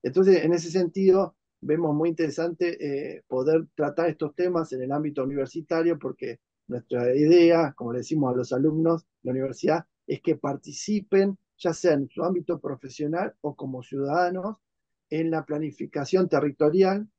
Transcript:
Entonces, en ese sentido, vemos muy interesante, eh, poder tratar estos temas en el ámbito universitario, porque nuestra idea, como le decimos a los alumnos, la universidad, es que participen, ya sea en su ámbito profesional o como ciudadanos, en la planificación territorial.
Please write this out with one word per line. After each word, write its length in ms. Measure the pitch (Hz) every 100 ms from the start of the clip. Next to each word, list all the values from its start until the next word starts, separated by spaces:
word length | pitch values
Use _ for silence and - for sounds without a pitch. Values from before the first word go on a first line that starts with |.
Entonces, 420 | 127 151 190 180
en 80 | 156
ese 180 | 175 165
sentido, 640 | 175 175 196 190 190 185 _ _ _
vemos 340 | 139 156 165
muy 140 | 147 165
interesante, 1080 | 160 160 139 170 165 175 - 143 139 151 -
eh, 60 | _
poder 380 | 127 135 160 160
tratar 340 | - 147 147 170
estos 260 | 156 151
temas 380 | - 180 175 156
en 100 | 131
el 100 | 127
ámbito 320 | 143 151 147
universitario, 760 | 131 139 131 165 147 165 170 156
porque 420 | 156 - 127 120 _ _ -
nuestra 480 | 123 - 123 123
idea, 580 | 135 151 175 170 165 151 -
como 160 | 120
le 60 | 123
decimos 340 | 117 156 131
a 20 | 127
los 160 | 123
alumnos, 540 | 127 151 156 165 165 _ _
la 100 | 123
universidad, 540 | 127 131 123 160 165 - _ -
es 140 | 151
que 160 | - 151
participen, 1000 | - - - 143 - 208 196 196 196 190 _ _
ya 140 | 175
sea 200 | 165 180
en 140 | 147 139
su 160 | -
ámbito 360 | 165 180 160 160
profesional 720 | 143 131 131 127 151 170 214 _
o 120 | 151
como 280 | 143 135 127
ciudadanos, 760 | 123 139 139 165 180 185 190 214 _ _ _ _ _
en 200 | 156 165
la 140 | 160
planificación 840 | 151 151 156 - - 147 139 190 180
territorial. 800 | 147 147 131 151 175 190 196 214